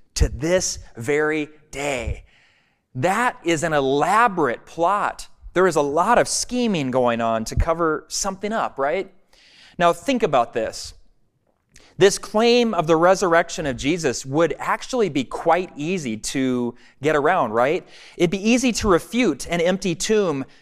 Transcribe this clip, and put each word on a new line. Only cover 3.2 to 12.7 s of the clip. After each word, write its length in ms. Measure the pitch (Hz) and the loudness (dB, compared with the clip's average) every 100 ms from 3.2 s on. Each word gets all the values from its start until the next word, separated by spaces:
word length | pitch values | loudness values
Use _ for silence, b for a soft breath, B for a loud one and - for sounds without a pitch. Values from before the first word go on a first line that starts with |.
| 247 - | -2 -2
is 180 | 165 156 | -2 -2
an 120 | 165 | 0
elaborate 920 | 151 135 143 160 214 240 175 135 113 | 0 2 0 2 2 2 2 -2 -2
plot. 640 | - 165 170 202 135 - - - - | -10 -2 0 0 -2 -6 -14 -20 -4
There 140 | 175 185 | 2 4
is 100 | 156 | 2
a 60 | |
lot 360 | 143 156 196 226 | 0 0 4 4
of 100 | 139 | 2
scheming 640 | - - 247 233 175 131 | -2 -4 -2 0 0 0
going 300 | 127 123 117 | 0 2 0
on 240 | 113 113 110 | 0 -2 -2
to 100 | 123 | -2
cover 500 | 165 165 160 151 - | 0 0 0 -2 -6
something 440 | - 202 190 208 | -6 -6 -6 -4
up, 260 | 220 113 - | -2 -4 -2
right? 340 | 139 190 196 - _ b b b b - | -2 -2 -6 -14 _ b b b b 0
Now 160 | 175 | 2
think 300 | 170 - 247 | 2 -2 0
about 300 | 180 135 117 | 2 2 0
this. 400 | 120 107 - - - - _ _ _ _ _ _ b b - | -2 -4 -6 -16 -18 -20 _ _ _ _ _ _ b b 2
This 180 | 196 - | 4 4
claim 560 | - 214 233 240 226 | -2 0 4 4 2